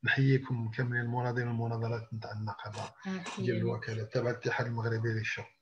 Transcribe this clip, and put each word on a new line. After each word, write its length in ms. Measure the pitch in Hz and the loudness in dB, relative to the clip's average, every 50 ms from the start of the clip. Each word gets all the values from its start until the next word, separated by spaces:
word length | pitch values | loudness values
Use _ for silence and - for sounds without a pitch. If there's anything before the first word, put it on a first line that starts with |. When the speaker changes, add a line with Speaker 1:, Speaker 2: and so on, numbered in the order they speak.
| - | 4
Speaker 1:
نحييكم 680 | 123 - - 135 135 135 131 135 - 131 117 113 113 | 4 4 6 8 8 8 6 4 2 -2 0 0 -2
كاملين 300 | 113 - 127 120 120 120 | 0 0 0 0 0 0
المناضلين 460 | 120 117 120 123 123 123 120 123 120 120 | 0 0 0 0 0 2 0 0 0 0
والمناضلات 640 | 120 113 117 117 117 113 117 117 120 117 110 - - | 0 0 0 0 0 0 0 -2 -2 -4 -4 -6 -8
نتاع 180 | 110 110 104 | -8 -6 -6
النقابة 640 | 107 107 107 107 104 - - 107 104 107 110 98 - - - 190 | -6 -4 -4 -4 -6 -6 -8 -10 -8 -8 -8 -8 -10 -10 -6 -4
Speaker 2:
أكيد. 380 | 190 185 175 - - - 120 | -4 -4 -4 -6 -6 -2 0
Speaker 1:
ديال 120 | 117 117 113 | 0 2 2
الوكالة 460 | 113 117 117 113 113 113 113 110 107 | 2 0 0 -2 -2 -4 -4 -4 -4
تبع 260 | - - 131 117 120 | -2 0 0 0 0
الاتحاد 380 | 120 - - 127 117 - 120 120 | -2 0 -2 -2 0 0 0 -2
المغربي 420 | 117 117 110 120 113 110 110 117 | -2 -2 0 0 0 0 0 0
للشغل. 360 | 113 110 110 - - - - - - _ | 0 0 0 -2 -4 -4 -6 -10 -14 _